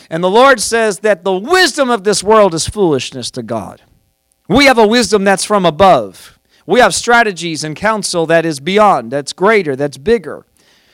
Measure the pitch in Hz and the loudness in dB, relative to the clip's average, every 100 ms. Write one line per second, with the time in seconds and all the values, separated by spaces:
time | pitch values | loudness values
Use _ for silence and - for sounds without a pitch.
0 | - 165 185 214 269 254 - 226 220 180 | -12 -4 0 4 4 4 0 -2 -2 -2
1 | 214 190 190 185 233 370 339 294 254 233 | -2 -2 -2 -4 0 0 0 0 -2 0
2 | 190 190 190 220 196 160 - 214 180 135 | -2 -2 2 4 4 0 -8 -2 0 0
3 | - 131 120 127 113 113 87 - _ _ | -4 -12 -12 -12 -8 -8 -10 -18 _ _
4 | _ _ _ _ - 220 277 240 208 247 | _ _ _ _ -2 2 4 4 4 2
5 | 196 208 196 190 - 208 175 151 190 147 | 2 0 2 0 0 0 0 2 4 4
6 | 101 87 - _ _ _ - 185 214 - | 0 -14 -20 _ _ _ -2 2 2 0
7 | - 233 226 165 170 151 156 147 202 220 | 0 2 2 -2 -8 -8 -10 -6 -4 -4
8 | - 175 160 165 165 143 143 196 208 156 | -4 -4 0 0 0 -4 -2 2 2 2
9 | 113 139 143 - 190 220 156 131 143 131 | -2 -8 -8 -2 0 2 0 -4 -4 -6
10 | 147 233 147 90 - _ _ _ _ | -2 -2 -2 -16 -18 _ _ _ _